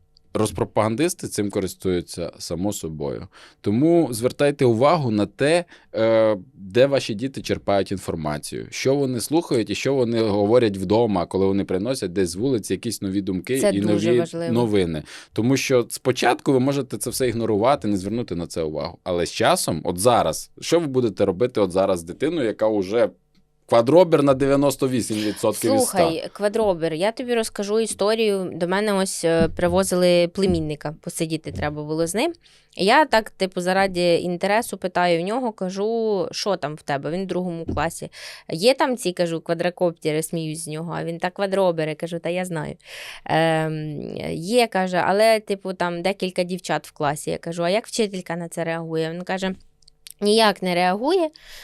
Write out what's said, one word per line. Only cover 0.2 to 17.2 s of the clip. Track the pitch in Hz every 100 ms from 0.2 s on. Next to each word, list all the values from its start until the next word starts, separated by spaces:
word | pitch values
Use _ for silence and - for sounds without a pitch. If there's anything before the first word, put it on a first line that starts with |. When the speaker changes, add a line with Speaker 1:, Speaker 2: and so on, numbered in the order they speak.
| _
Speaker 1:
Розпропагандисти | - 107 92 117 117 107 113 165 - 117
цим | - 101
користуються, | 101 92 - 95 90 82 - 85 -
само | - 85 101
собою. | 98 80 76 71 57 - - - _
Тому | 104 110 160 170 135
звертайте | 113 123 - 143 143 127
увагу | 113 143 170 127
на | 104 98
те, | - 143 170 175 - _ -
е, | 113 113 110 101 -
де | - 95 113 139
ваші | 135 -
діти | 104 135 110
черпають | 95 92 - 101 95
інформацію, | 95 - 87 76 76 - 58 55
що | - 127 143
вони | 131 120
слухають | - 156 165 127 104
і | 98
що | 131
вони | 139 117 117
говорять | 110 101 101 123 113 95
вдома, | 92 107 117 95 82
коли | 95 95
вони | 98 92
приносять | 92 110 131 98
десь | 92 87
з | 87
вулиці | 135 117 -
якісь | 92 120 -
нові | 98 101
думки | 98 92 - 135
Speaker 2:
Це | 208
Speaker 1:
і | -
Speaker 2:
дуже | 104 107 -
Speaker 1:
нові | -
Speaker 2:
важливо. | 165 170 -
Speaker 1:
новини. | - 113 101 85 78 - - -
Тому | - 117 135
що | - 123 113
спочатку | - 131 120 359 403 -
ви | 131
можете | 135 139 127 113
це | 120
все | -